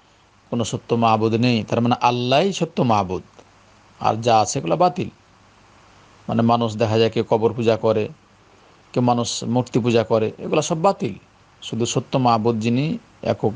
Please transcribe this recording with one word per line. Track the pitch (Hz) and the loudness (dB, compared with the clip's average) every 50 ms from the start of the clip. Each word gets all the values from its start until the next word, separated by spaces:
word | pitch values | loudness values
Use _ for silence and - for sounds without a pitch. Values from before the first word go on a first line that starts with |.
| _ _ _ _ _ _ _ _ _ _ | _ _ _ _ _ _ _ _ _ _
কোনো | - 120 113 | -6 -4 -4
সত্য | - - 117 - - 117 | -4 -6 -8 -6 -2 0
মাবুদ | 117 117 113 110 110 110 113 110 | 2 2 2 2 2 2 2 2
নেই", | 113 120 127 120 110 104 | 2 2 2 2 0 -2
তার | - 117 113 | -2 -2 0
মানে | 117 120 120 - | 0 0 0 0
আল্লাহই | - 123 123 123 120 123 131 143 180 202 180 | 0 0 0 0 0 0 2 2 2 0 -2
সত্য | - 170 160 - - | -4 -6 -4 -2 0
মাবুদ, | 156 120 110 104 98 87 92 92 - - _ - - _ _ _ _ _ _ _ _ _ _ - | 0 2 2 2 0 -2 -4 -8 -8 -12 _ -20 -20 _ _ _ _ _ _ _ _ _ _ -4
আর | - 110 110 | -2 -2 -2
যা | 113 113 120 113 110 | 0 2 2 4 4
আছে | 107 - - 139 | 2 0 -2 -4
এগুলো | 156 165 165 160 | -4 -2 0 2
বাতিল। | - 180 - - 110 - - _ _ _ _ _ _ _ _ _ _ _ _ - - _ - - - - - - - - | 2 2 0 -2 -6 -8 -10 _ _ _ _ _ _ _ _ _ _ _ _ -20 -20 _ -20 -20 -20 -20 -20 -16 -8 -4
মানে | 117 113 | -2 0
মানুষ | 117 117 120 117 117 113 104 | 2 2 2 2 0 -2 -2
দেখা | 107 117 107 107 113 | -2 0 0 2 2
যায় | 113 110 | 2 2
কেউ | - 120 107 - | 2 -2 -2 0
কবর | 120 110 110 117 110 | 0 2 2 0 0
পূজা | 123 117 113 110 107 | 0 0 2 2 2
করে, | - 113 107 110 107 - 156 - _ _ _ _ _ _ _ _ _ _ _ _ _ _ - | 2 0 0 0 -2 -4 -8 -14 _ _ _ _ _ _ _ _ _ _ _ _ _ _ -4
কেউ | 131 123 | 0 0
মানুষ | 123 120 120 117 - - - 123 | 2 2 0 -2 -4 -6 -8 -6
মূর্তি | 117 117 127 120 - - 127 | -2 -2 -2 -2 0 -2 -2
পূজা | 113 123 113 117 107 | 0 2 2 2 2
করে, | - 120 110 110 107 - - | 2 2 0 0 0 -4 -6
এগুলো | - 175 - 156 | -6 -4 -2 -2
সব | 143 - 175 160 | 0 -2 -2 0
বাতিল। | 165 196 196 - - 113 92 - - _ _ _ _ _ _ _ | 0 0 0 0 -4 -8 -8 -10 -16 _ _ _ _ _ _ _
শুধু | - - - 113 117 | -14 -8 -6 -4 -4
সত্য | - - 139 - - - 139 | -2 -2 -4 -4 -2 -2 0
মাবুদ | 127 120 117 113 107 120 117 110 | 2 2 2 2 2 0 0 0
যিনি, | 107 117 117 127 143 160 - - - _ _ _ | 0 0 0 0 -2 -2 -4 -8 -10 _ _ _
একক | - - 113 - - 110 104 | -4 -4 -2 -2 -2 -2 0